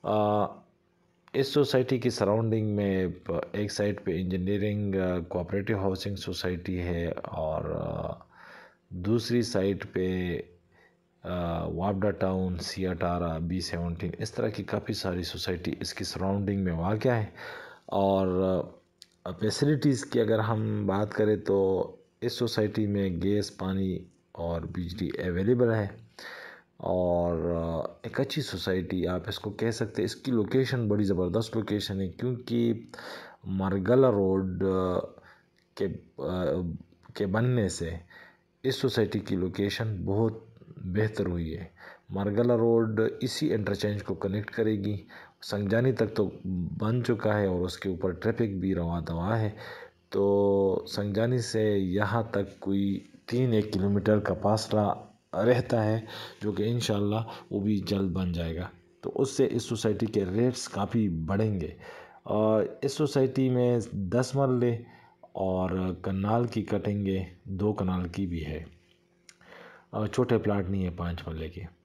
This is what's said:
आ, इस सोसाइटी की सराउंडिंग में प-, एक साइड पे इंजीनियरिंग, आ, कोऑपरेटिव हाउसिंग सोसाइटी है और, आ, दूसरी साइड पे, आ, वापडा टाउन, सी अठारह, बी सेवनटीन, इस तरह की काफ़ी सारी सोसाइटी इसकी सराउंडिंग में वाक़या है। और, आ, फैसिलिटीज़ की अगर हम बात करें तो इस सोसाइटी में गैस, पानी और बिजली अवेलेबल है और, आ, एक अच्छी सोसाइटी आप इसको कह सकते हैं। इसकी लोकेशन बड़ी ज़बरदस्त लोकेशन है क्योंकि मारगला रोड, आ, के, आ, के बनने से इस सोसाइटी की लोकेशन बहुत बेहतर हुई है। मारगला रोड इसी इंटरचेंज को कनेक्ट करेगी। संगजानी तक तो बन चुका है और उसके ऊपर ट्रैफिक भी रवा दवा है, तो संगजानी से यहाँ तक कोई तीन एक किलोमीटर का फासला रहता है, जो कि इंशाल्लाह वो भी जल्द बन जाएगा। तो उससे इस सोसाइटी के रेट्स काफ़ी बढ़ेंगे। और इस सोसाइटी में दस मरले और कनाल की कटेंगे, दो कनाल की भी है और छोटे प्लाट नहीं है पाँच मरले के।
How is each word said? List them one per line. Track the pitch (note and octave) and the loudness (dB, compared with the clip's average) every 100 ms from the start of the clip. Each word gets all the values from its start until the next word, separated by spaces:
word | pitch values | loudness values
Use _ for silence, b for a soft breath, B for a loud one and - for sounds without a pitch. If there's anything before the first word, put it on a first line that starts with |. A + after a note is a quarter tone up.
| F#2+ | 2
आ, | G#2+ G#2 G#2 G2+ - - _ _ _ _ _ _ | 2 4 2 0 -4 -20 _ _ _ _ _ _
इस | B2+ C3+ | -2 2
सोसाइटी | D3 C#3 B2+ B2+ B2+ | 2 4 2 2 2
की | A#2+ | 0
सराउंडिंग | A2 G2+ A2 A2+ A2 G#2+ G#2 | 2 2 4 2 2 2 2
में | G2+ F#2+ F#2 E2+ | 2 2 0 -4
प-, | - E2+ - G2 | -4 -4 -4 -4
एक | G#2+ | -4
साइड | - G#2 G2 | 0 -2 0
पे | F#2+ | -2
इंजीनियरिंग, | F2 F2+ F#2 F#2 G2+ G#2 G#2 G#2 F#2+ | -2 -2 -2 0 0 0 0 0 0
आ, | F#2 F2+ E2 | 0 0 -2
कोऑपरेटिव | F#2 E2+ G2 G2+ G#2+ | -4 -2 -2 0 0
हाउसिंग | F#2+ F#2+ G2+ G2 | 0 -2 -4 -6
सोसाइटी | - F2 F#2 F2+ F2+ F2+ | -6 -4 -4 -4 -4 -2
है | F2 E2+ E2+ | -2 -2 -2
और, | - - - D#2 D#2 D#2 | -4 -8 -6 -4 -4 -4
आ, | D#2 - - - - - B B B B B _ F2+ | -4 -4 -4 -6 -10 -16 B B B B B _ -6
दूसरी | F#2 A#2 G#2+ A#2+ A2+ | 2 2 4 2 2
साइड | G2+ G2 G2 - | 2 2 0 -4
पे, | F#2 F#2 F#2 F2+ E2+ - - _ b b b _ _ | -2 0 0 -2 -4 -8 -18 _ b b b _ _
आ, | F2 F2+ E2+ E2 D#2+ | -6 -4 -2 -2 -4
वापडा | D#2+ F#2+ F#2+ G#2 - | -2 0 2 0 2
टाउन, | F#2+ F#2+ F#2 F2 | 0 0 -2 -2
सी | - - F#2 | -6 -4 -2
अठारह, | E2+ F2+ F2 F2 D#2+ | 0 0 0 -2 -2
बी | E2+ F2+ | -2 -4
सेवनटीन, | E2+ E2+ F2 E2+ F2 - | -4 -4 -4 -4 -6 -6
इस | - - | -6 -2
तरह | A2+ | -2
की | G#2+ F#2+ | -4 -4
काफ़ी | G#2 - G#2 | -4 -4 -4
सारी | F#2+ F2+ F2 | -2 -2 -4
सोसाइटी | F2 - F2 E2+ - | -6 -4 -2 -2 -4
इसकी | - - F#2 | -6 -6 -8
सराउंडिंग | - F#2+ G2+ G2+ G2+ | -2 0 0 0 0
में | F#2 | 0
वाक़या | E2 F2 A2 C3 A#2 | 0 0 2 2 2
है। | G2+ B B B B B - | 0 B B B B B -4
और, | G2 G2 F#2+ F#2+ F#2 F#2 F#2 - - _ _ - _ - | 2 4 4 4 2 2 2 -2 -12 _ _ -20 _ -12
आ, | |
फैसिलिटीज़ | F2+ G#2+ - D3 D3 D3+ B2+ - | -2 -2 2 2 4 2 2 0
की | B2 | 2
अगर | A2 A2 | 4 2
हम | G#2+ A2 A2 G#2 G2 | 2 0 0 0 0
बात | F#2+ G#2+ | 0 0
करें | A2 G#2+ G#2 | 2 4 4
तो | - G2 F#2+ F#2+ - - _ _ | 2 4 4 2 -2 -8 _ _
इस | A#2 - | -6 -2
सोसाइटी | A#2+ - G#2+ G#2+ G#2 | -2 2 0 0 0
में | G2+ G2 E2+ | 0 0 0
गैस, | F#2 G#2 G2+ | 2 0 -2
पानी | - F#2+ F#2+ F#2+ F2 - _ _ - | -6 -4 -2 -2 -4 -8 _ _ -8
और | E2 E2+ D#2+ | -4 -4 -4
बिजली | F2 F2 F2 F2+ - | -6 -6 -4 -4 -2
अवेलेबल | F#2 F2 G2 B2 A#2+ | -2 0 2 4 4
है | A2 G2+ G#2+ - B B B B B B _ | 4 0 -6 -20 B B B B B B _
और, | - F#2 F2+ F2 F2 E2 E2 | -2 0 2 2 2 0 0
आ, | E2+ E2 D#2+ - - - | 0 -2 -4 -6 -8 -6
एक | - | -2
अच्छी | C3+ - | -2 -2
सोसाइटी | B2 F2+ F#2+ F#2 D#2+ F#2 E2+ | -4 -4 0 0 0 0 0
आप | F2+ G2+ | -2 -4
इसको | G2+ G#2+ | -6 -8
कह | G2+ A2+ | -2 -2
सकते | A2 A2 - | 0 -4 0
हैं। | G#2 | -2
इसकी | - - | -2 -2
लोकेशन | A#2+ G#2 C3 C3 B2+ A2 | 0 2 2 2 0 2
बड़ी | G#2 | 2
ज़बरदस्त | G2 F2+ F2+ G#2 A2+ A2+ | 2 2 2 0 0 -4
लोकेशन | G#2 G#2 G2 G2 | -2 -2 -2 -4
है | F#2+ | -4
क्योंकि | - B2 A#2+ - A#2+ A#2 A#2 A#2 B B B B B - | -4 -4 -4 -2 0 2 0 -6 B B B B B -6
मारगला | F#2+ F#2+ G2 F#2 B2+ C3 | -2 0 0 4 6 6
रोड, | G#2 F#2+ F#2+ F#2+ F#2 | 6 4 2 0 0
आ, | F#2+ F#2 F#2 F2+ - - B B B _ _ - | 2 2 2 0 -4 -14 B B B _ _ -4
के, | F3 | -4
आ, | - - - - - C#3+ D3+ E2+ E2 - _ - | -4 -12 -8 -4 -2 0 0 -2 -6 -14 _ -18
के | - G2+ | -4 0
बनने | G2+ B2 B2 G2 | 2 4 4 2
से | - E2 E2 - B B B _ _ | 0 -6 -6 -12 B B B _ _
इस | B2+ B2+ | -4 0
सोसाइटी | C3 A2+ G#2 G#2+ | 0 2 2 0
की | - F#2+ | -2 -2
लोकेशन | F2+ - G2+ - A2+ G2 | 0 0 -2 -2 -4 -4
बहुत | F2 G2 A2+ A2+ - - - - | -2 2 2 0 -16 -20 -20 -12
बेहतर | F2+ F#2 A2 A2 F2+ | -2 0 0 0 -2
हुई | F2 D#2+ | -2 -4
है। | E2 E2+ B B B _ | -6 -12 B B B _
मारगला | F#2+ G2+ G#2 A#2+ A#2+ | -4 0 2 4 4
रोड | A#2 A#2 A2+ A2 A2+ - | 6 4 4 2 0 0
इसी | C3 - D3+ | -4 -2 0
इंटरचेंज | A2 G2+ G2+ G#2 G#2 | 0 -2 -2 -2 -2
को | - F#2 | -6 -4
कनेक्ट | G2 G#2 G#2 | -2 -2 -4
करेगी। | - A2 G#2+ G2 G2+ - B B _ | -2 0 0 -2 -4 -8 B B _
संगजानी | - G2+ G2+ A2+ B2+ | -6 -2 2 4 4
तक | A#2 G#2+ - | 2 0 2
तो | G2 - F#2 | -2 -2 -6
बन | F2+ E2+ - G#2 B2 | -4 -4 -2 0 0
चुका | A#2 A2 G#2+ | 0 0 2
है | G#2 G2 | 2 2
और | F2+ | 0
उसके | F2+ - G2 | -2 -4 -4
ऊपर | F2 F#2+ E2+ | -2 -2 0
ट्रैफिक | A2 A#2 A2+ F#2+ | -2 0 0 0
भी | F#2+ | 0
रवा | F2 E2+ E2+ | 0 0 -2
दवा | D#2+ E2 F2+ A2+ | -2 -2 0 0
है, | G#2+ - B B B _ _ | 0 -4 B B B _ _
तो | G2 G2+ G2+ G2+ G2 G2 F#2 - | 2 4 4 4 4 4 2 -2
संगजानी | - G#2 G2+ A#2 B2+ | -4 -2 0 2 2
से | A2+ A2 G#2+ G2+ | 0 2 2 2
यहाँ | F#2+ F#2+ G#2 A#2 A2+ | 2 2 2 0 0
तक | G2+ G2 - | -2 -4 -6
कोई | G2 G2 G2 F#2+ - - - | -2 0 0 -2 -6 -20 -4
तीन | A#2+ B2+ | 0 2
एक | A2 G#2 | 2 2
किलोमीटर | F#2+ G2+ G2+ G2 G#2+ | 0 2 2 4 4
का | - F2+ | 2 0
फासला | G2+ A2 - G#2+ G2+ - - _ _ - | 2 2 2 2 2 0 -8 _ _ 0
रहता | A#2+ B2 B2 A#2+ | 4 4 2 2
है, | G#2+ A2 A2 B B B | 2 0 -4 B B B
जो | G#2 | -4
कि | G2+ G#2+ | 0 0
इंशाल्लाह | A#2+ A#2 G#2 G#2 G#2+ A2 B B | 0 0 0 2 0 -2 B B
वो | G2+ | -2
भी | G#2 G#2 | 0 0
जल्द | F2+ G2+ F#2+ | 0 0 0
बन | F2 F2+ | 0 -2
जाएगा। | E2+ E2 E2 F2 - _ _ | -2 -2 -4 -8 -12 _ _
तो | - | -6
उससे | - C#3 - B2+ | -2 0 2 2
इस | A#2 - | 2 -2
सोसाइटी | A2+ A2 G#2 A2 | -2 0 0 0
के | G#2+ F#2 | 0 0
रेट्स | G2+ B2 A#2+ - | 2 2 0 -8
काफ़ी | G2+ G2 A#2+ G#2 | -4 0 2 2
बढ़ेंगे। | D#2+ D#2+ G2 A2 G2 D#2 - B B B B - | 0 0 0 2 0 -4 -8 B B B B -2
और | G#2 G#2+ A2 - - | 2 4 4 2 -2
इस | C#3 - | -4 0
सोसाइटी | D3 C#3+ C3 C3 C3 | 2 4 2 4 2
में | B2 B2 A#2+ G#2 G2+ F#2+ | 4 4 2 0 -4 0
दस | A#2+ B2+ C3+ | 0 2 2
मरले | C3+ B2+ A#2+ A2+ B B B B - - | 2 4 2 0 B B B B -14 -2
और | F#2+ F#2 F#2 F#2 F#2 F2 - | 0 2 0 0 -2 -2 -4
कनाल | F#2+ G2+ A2+ A#2+ | -2 2 2 2
की | A2+ | -2
कटेंगे, | - G#2 G#2+ G2+ G2 F#2+ F2 - - | -2 -2 0 0 0 0 -4 -12 -10
दो | F#2+ G#2 | -2 0
कनाल | G2+ F#2 F2+ F2 | 0 -2 -2 -4
की | G2 F#2+ | -4 -4
भी | E2+ | -4
है | D2+ D2+ - - _ _ _ _ - _ B B B B B | -4 -8 -10 -18 _ _ _ _ -20 _ B B B B B
और | A2 G#2+ | -4 -2
छोटे | - B2 A2+ | 0 2 2
प्लाट | G#2 G2+ F2+ | 4 0 0
नहीं | G2 | -2
है | F2+ E2+ | -2 -2
पाँच | F2 E2+ - | -4 -4 -8
मरले | D#2+ D#2+ | -8 -8
के। | - E2+ _ | -10 -14 _